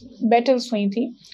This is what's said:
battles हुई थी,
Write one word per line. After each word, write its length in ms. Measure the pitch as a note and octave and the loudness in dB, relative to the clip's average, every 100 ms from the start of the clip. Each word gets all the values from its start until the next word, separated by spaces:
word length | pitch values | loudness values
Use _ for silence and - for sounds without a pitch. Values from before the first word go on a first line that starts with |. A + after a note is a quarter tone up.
| - - | -20 -4
battles 500 | A3+ A#3 A#3+ B3+ - | 2 2 4 0 0
हुई 160 | G#3+ G3+ | -2 -2
थी, 260 | G3+ B3 - - | -2 -6 -8 -20